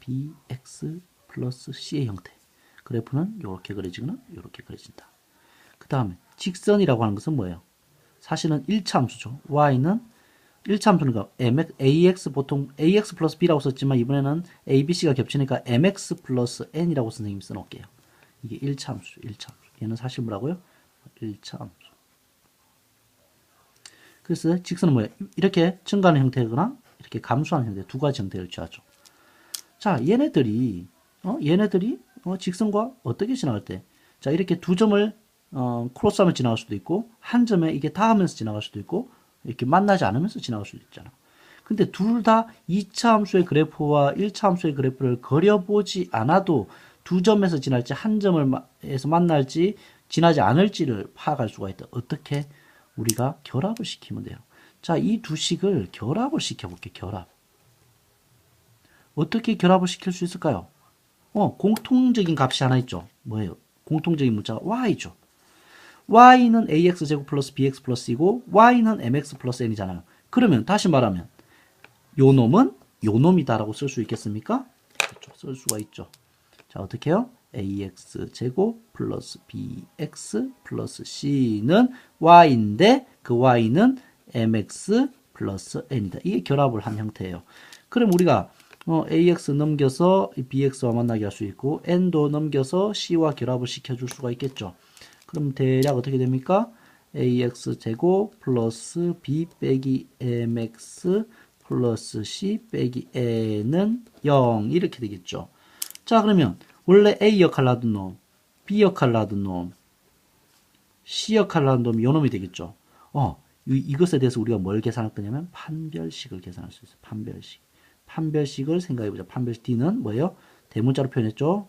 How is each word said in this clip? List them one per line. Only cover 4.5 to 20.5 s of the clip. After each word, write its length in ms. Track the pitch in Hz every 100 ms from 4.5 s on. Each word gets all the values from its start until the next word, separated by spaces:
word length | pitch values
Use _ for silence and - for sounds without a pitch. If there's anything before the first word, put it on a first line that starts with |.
| -
그려진다. 440 | - - - - _ _ _ _ _ _ _ _
그 100 | -
다음에 280 | 139 104 87 _ -
직선이라고 640 | 202 175 208 208 175 113
하는 120 | 110
것은 220 | 101 156 143
뭐예요? 260 | 90 87 _ _ _ _ _ _
사실은 440 | - 151 160 151 -
일 180 | 214
차 140 | 180 180
함수죠. 420 | 123 - 110 135 -
Y는 520 | 143 147 127 156 226 - _ _ _ _ _ -
일 120 | 202
차 120 | 220
함수는 220 | 175 139
그 120 | 110 98 -
엠엑스, 360 | 123 139 160 -
에이엑스 540 | 135 156 180 185 -
보통 360 | 139 135 139 135 -
에이엑스 360 | 160 208 208
플러스 240 | - 160 -
B라고 220 | 175 151
썼지만 380 | 139 131 139 127
이번에는 460 | 120 139 139 160 175 _ -
A, 160 | 135
B, 80 | 139
C가 220 | 175 160
겹치니까 480 | 131 127 139 135 123
엠엑스 580 | - 120 185 196 - 170
플러스 460 | - 127 120 - -
N이라고 360 | 156 175 143 113
선생님이 320 | 110 104 98
써놓을게요. 420 | - 104 - - - _ _ _ _ _
이게 140 | 113 -
일 200 | 139 135
차 160 | -
함수죠. 280 | - - -
일 120 | 117 104
차 160 | -
함수. 180 | - _ -
얘는 140 | 113 113
사실 260 | 123 135
뭐라고요? 360 | 113 101 131